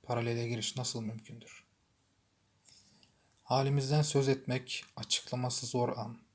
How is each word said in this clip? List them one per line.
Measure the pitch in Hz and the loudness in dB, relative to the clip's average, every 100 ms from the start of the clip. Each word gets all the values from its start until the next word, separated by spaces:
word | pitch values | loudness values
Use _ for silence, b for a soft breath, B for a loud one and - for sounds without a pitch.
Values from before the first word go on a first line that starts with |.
Paralele | - 120 117 117 117 | -2 0 0 0 -2
giriş | 117 104 131 | -2 -2 -4
nasıl | 123 117 | -4 -4
mümkündür? | 110 113 - 117 - - _ _ _ _ _ _ _ _ _ _ B B B B B B B B | -6 -8 -12 -18 -18 -20 _ _ _ _ _ _ _ _ _ _ B B B B B B B B
Halimizden | - 127 135 143 131 151 | 0 2 4 2 4 4
söz | 147 139 135 | 4 4 4
etmek | 135 - 127 - - - - | 2 0 -2 -2 -8 -8 -12
açıklaması | 117 - - 127 127 - 120 | -2 -2 -2 -2 -2 -2 -2
zor | 127 120 - | 0 0 -2
an. | 113 117 _ | -6 -10 _